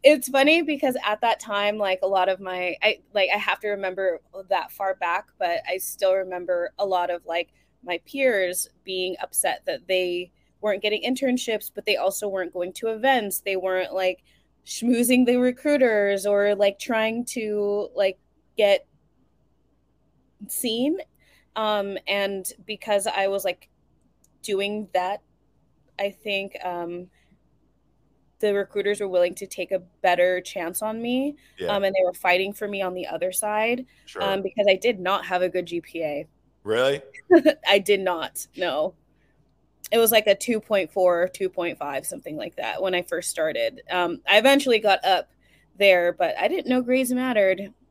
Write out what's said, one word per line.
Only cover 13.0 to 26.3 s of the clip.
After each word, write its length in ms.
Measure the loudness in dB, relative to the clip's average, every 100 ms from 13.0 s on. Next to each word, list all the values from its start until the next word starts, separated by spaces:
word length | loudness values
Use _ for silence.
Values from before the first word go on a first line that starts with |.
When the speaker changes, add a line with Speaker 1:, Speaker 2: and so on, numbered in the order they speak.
| 2 2 0 -6
Speaker 1:
They 160 | -4 -2
weren't, 380 | -2 -2 -2
like, 280 | -2 -2 -2 _ _ _ _ -14
schmoozing 580 | -6 0 2 4 4
the 140 | 4 4
recruiters 880 | 2 0 0 4 4 4 2 0 2
or, 280 | 2 2
like, 240 | 2 2 0
trying 460 | -4 0 0 -2 -6
to, 600 | -6 -4 -2 -2 -2 -4
like, 240 | -2 -2 -2 _ _ _ 2
get 280 | 4 4 0 _ _ _ _ _ _ _ _ _ _ _ _ _ _ _ -12
seen. 500 | -6 -4 0 0 -2 -6 _ _ _ _ -4
Um, 400 | 0 0 -2 -8 -4
and 400 | -2 -2 -4 -8 -14 -12
because 400 | -12 0 0 0
I 220 | 0 0
was, 140 | 0
like, 280 | -4 -6 _ _ _ _ _ _ _ _
doing 440 | -6 -4 -2 -6 -4
that, 300 | -2 -2 -6 _ _ _ _ _ _ _ -6
I 120 | -6
think, 480 | -6 -6